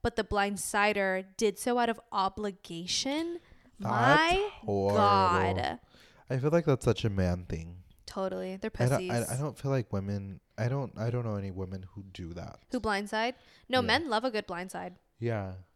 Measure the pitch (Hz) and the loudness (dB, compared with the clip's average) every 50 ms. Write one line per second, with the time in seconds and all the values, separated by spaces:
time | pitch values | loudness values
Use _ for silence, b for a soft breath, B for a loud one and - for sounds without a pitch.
0 | - 233 226 - 208 - 208 202 202 202 202 185 - - - 208 208 214 208 202 | -2 -2 -2 -2 -4 0 0 0 0 0 -2 -4 -6 -2 0 2 2 2 2 2
1 | 196 190 185 185 190 190 - - 233 208 190 - - 254 240 247 240 233 226 - | 0 0 0 -2 -4 -8 -4 0 0 0 0 0 -2 0 2 2 2 2 0 -4
2 | - _ - 202 190 190 190 - 214 208 190 - - - 170 165 175 180 - - | -8 _ 0 0 0 0 0 -2 -6 -6 -6 -8 -14 -12 -10 -10 -6 -2 -2 -2
3 | - 269 285 311 330 339 339 349 b b b b b b b - - 107 117 240 | 0 0 0 -2 -2 -4 -6 -8 b b b b b b b -6 -4 -2 2 4
4 | 233 262 285 302 320 330 359 381 403 415 - - - 214 202 196 196 202 202 208 | 6 8 8 8 6 4 4 2 0 -2 -4 -8 -4 -2 0 2 2 4 4 6
5 | 208 202 202 196 190 180 175 175 170 170 - - - - - - b b b b | 6 6 6 6 4 4 4 2 2 2 0 0 -2 -4 -4 -6 b b b b
6 | b b b b b _ 131 131 123 151 156 170 160 160 135 123 - 123 107 - | b b b b b _ -2 0 2 4 4 4 6 4 2 4 4 2 2 2
7 | - 110 101 95 92 90 90 90 90 - 87 82 82 85 87 90 - - - - | 0 0 2 2 2 2 2 -2 -4 -6 -8 -8 -8 -10 -14 -16 -20 -20 -20 -20
8 | _ - - 202 190 190 185 185 185 185 185 190 - 220 - - 120 123 139 - | _ -12 -6 -4 -4 -4 -4 -6 -6 -8 -8 -6 -6 -8 -2 0 2 2 2 0
9 | - - 123 120 113 113 117 127 143 147 104 - - 139 135 131 117 _ - 98 | 0 -2 -2 -2 -2 -2 -2 -2 -4 -4 -6 -4 -2 0 0 0 0 _ -4 -4
10 | 95 101 101 101 98 98 95 - _ _ _ - 113 120 131 143 135 107 - - | -2 -2 -4 -4 -4 -8 -12 -14 _ _ _ -4 -2 -2 0 -2 -4 -6 -6 -4
11 | 110 120 117 123 120 113 104 101 98 98 90 95 95 92 95 95 92 92 - 101 | -2 -2 -2 -2 -2 -2 -2 -2 -4 -6 -6 -6 -6 -6 -6 -10 -10 -12 -14 -14
12 | 98 98 92 - 92 80 85 - - - - - _ _ - 247 208 220 202 196 | -14 -14 -12 -10 -10 -10 -8 -10 -10 -12 -14 -18 _ _ -6 -2 -2 0 -2 -2
13 | 208 202 - 220 226 240 247 b b b b b b _ 247 254 247 220 220 277 | -2 -2 -2 -2 -2 -2 -4 b b b b b b _ 2 2 4 4 2 2
14 | 349 285 220 220 233 262 214 214 202 - 180 170 180 190 - 180 180 180 180 - | 2 2 0 0 0 0 -2 -2 -6 -4 -8 -8 -8 -8 -8 -10 -10 -10 -14 -16
15 | _ _ _ _ 113 117 113 107 95 95 92 92 92 _ _ | _ _ _ _ -4 -4 -2 -2 -4 -6 -10 -12 -16 _ _